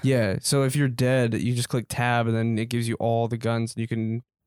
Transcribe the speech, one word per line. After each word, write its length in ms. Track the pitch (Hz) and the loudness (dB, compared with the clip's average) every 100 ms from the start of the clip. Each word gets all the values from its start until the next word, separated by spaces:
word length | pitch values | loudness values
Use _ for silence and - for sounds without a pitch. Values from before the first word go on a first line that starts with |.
Yeah. 340 | 131 131 107 - | 2 2 2 0
So 220 | - 143 | 0 2
if 120 | 135 139 | 2 2
you're 120 | 139 | 0
dead, 440 | 120 127 131 117 113 | 2 2 2 2 0
you 200 | 98 123 | 0 -2
just 140 | 120 | -2
click 160 | 127 113 | -2 -2
tab, 400 | - 120 120 117 | -2 0 2 2
and 80 | 113 | 0
then 240 | 113 110 | 0 0
it 60 | 113 | -2
gives 200 | 120 117 | -2 -2
you 80 | 113 | -2
all 320 | 117 117 113 | 0 0 0
the 80 | 117 | -2
guns, 360 | 110 117 113 | -2 -2 -4
and 80 | - | -4
you 60 | 113 | -6
can 360 | 113 110 113 - _ | -4 -4 -6 -8 _